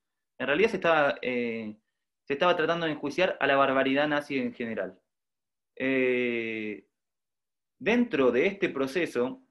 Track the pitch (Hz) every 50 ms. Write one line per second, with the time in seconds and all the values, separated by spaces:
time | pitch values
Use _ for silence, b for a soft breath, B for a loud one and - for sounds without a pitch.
0 | _ _ _ _ _ _ _ - 131 135 143 170 214 220 208 - - 170 165 151
1 | 143 139 - - - 127 127 120 120 117 113 113 113 107 107 - _ _ _ _
2 | _ _ _ _ _ - 143 - 180 180 175 156 156 156 170 170 165 156 147 147
3 | - 139 - 170 180 180 - - 139 139 139 139 139 135 131 135 135 135 135 143
4 | 147 151 147 147 - - 143 135 123 120 - - 123 113 110 104 95 95 - _
5 | _ _ _ _ _ _ _ _ _ _ _ _ _ _ - - 131 131 135 131
6 | 127 127 123 123 123 120 120 117 113 113 113 110 107 107 101 98 - _ _ _
7 | _ _ _ _ _ _ _ _ _ _ _ _ _ _ _ - 127 180 233 247
8 | 240 240 - 139 131 123 113 127 160 196 196 - - 156 131 131 135 135 - 180
9 | 165 - - 123 120 131 131 - _ _